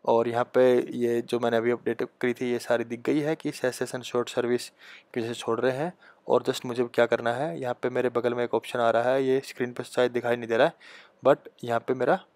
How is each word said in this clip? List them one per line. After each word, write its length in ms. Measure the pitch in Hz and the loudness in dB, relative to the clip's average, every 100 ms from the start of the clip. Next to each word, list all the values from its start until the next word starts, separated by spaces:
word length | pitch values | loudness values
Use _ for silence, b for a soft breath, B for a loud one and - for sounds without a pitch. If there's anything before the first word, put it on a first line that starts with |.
| - | 4
और 220 | 117 117 | 2 2
यहाँ 220 | 117 123 | -2 0
पे 380 | 127 127 123 - | 4 6 4 0
ये 300 | 123 120 117 | -2 0 -2
जो 180 | 123 120 | -2 -2
मैंने 180 | 120 117 | 2 2
अभी 140 | 117 | 0
अपडेट 360 | 120 - 113 127 _ | -2 -2 -4 -6 _
करी 120 | 123 | -4
थी, 180 | 120 123 | -2 -2
ये 80 | 120 | -4
सारी 240 | - 117 | 0 -2
दिख 180 | 117 117 | -2 -6
गई 180 | 120 143 | -2 0
है 160 | 147 160 | 0 -4
कि 160 | 151 | -6
सेसेशन 500 | - 127 - 123 127 | -4 -4 -2 -6 -6
शॉर्ट 280 | 120 123 120 | -4 -4 -2
सर्विस 420 | - 120 123 - _ B B _ | -2 0 -2 -4 _ B B _
की 60 | 120 | -6
वजह 80 | 113 | -6
से 60 | |
छोड़ 260 | 117 - 113 | -6 -4 0
रहे 180 | 123 131 | 0 -2
हैं। 160 | 165 - B B - | -6 -8 B B 2
और 160 | 120 | 2
just 220 | 117 127 127 | 2 -4 -6
मुझे 180 | 120 | -2
क्या 220 | 120 - 120 | 0 2 2
करना 280 | 117 117 | 2 0
है, 280 | 120 156 165 | -2 -4 -6
यहाँ 160 | 127 123 | -6 -4
पे 80 | 127 | -2
मेरे 200 | 127 123 | 0 0
बगल 240 | 120 120 | 0 -2
में 100 | 120 | -2
एक 100 | 120 | 0
ऑप्शन 260 | 113 - 123 | -2 -2 0
आ 100 | 117 | 2
रहा 140 | 113 | 4
है, 200 | 120 135 | 2 0
ये 180 | 135 131 - | 2 0 -2
स्क्रीन 280 | - 123 | -6 -6
पर 100 | 120 | -6
शायद 280 | 120 - 123 | -6 0 2
दिखाई 240 | 123 120 120 | 0 0 -2
नहीं 120 | 113 | 0
दे 100 | 113 | 2
रहा 100 | 156 | 2
है, 60 | - B B B _ 131 | 0 B B B _ 2
but 120 | 147 - _ | 2 0 _
यहाँ 160 | 120 117 | -4 -2
पे 140 | - | -2
मेरा 320 | 131 127 185 - | -2 0 0 -4